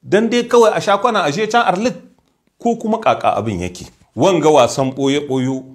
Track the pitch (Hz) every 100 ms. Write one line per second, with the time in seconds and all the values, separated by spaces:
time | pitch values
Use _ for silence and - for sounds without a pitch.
0 | 127 185 226 240 233 240 220 170 185 196
1 | 247 214 156 151 214 233 214 180 240 -
2 | - _ _ _ _ _ 240 233 214 220
3 | 143 110 113 92 110 92 90 - - _
4 | _ 110 170 170 151 151 120 - 131 131
5 | 135 143 147 131 127 131 -